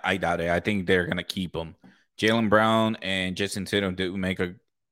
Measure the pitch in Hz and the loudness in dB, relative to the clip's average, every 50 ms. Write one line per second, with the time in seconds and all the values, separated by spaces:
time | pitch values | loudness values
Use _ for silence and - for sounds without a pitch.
0 | - 92 95 92 87 87 87 85 85 85 87 87 - 110 104 98 87 90 95 90 | -2 -2 -2 0 0 -2 -2 -2 0 0 -2 0 0 -2 -2 -2 2 2 2 2
1 | 87 87 90 87 85 - - 98 90 82 - 82 80 78 - _ _ 92 _ _ | 2 0 -4 -6 -6 -8 -6 -6 -6 -6 -6 -8 -10 -10 -14 _ _ -20 _ _
2 | _ _ _ - 101 110 113 117 110 101 104 107 110 113 113 110 110 110 110 - | _ _ _ 0 2 2 4 4 4 4 6 6 6 6 4 4 2 2 0 -4
3 | - 95 95 95 92 92 92 98 101 95 - 104 90 - 107 101 101 92 90 92 | -4 -4 -2 -2 -2 -2 -2 -2 -4 -4 -4 -6 -4 -2 0 0 0 0 -2 -2
4 | 92 90 95 98 92 92 92 - 92 90 90 - _ _ _ _ _ _ | -4 -4 -2 -2 -2 -2 -2 -2 -2 -4 -4 -12 _ _ _ _ _ _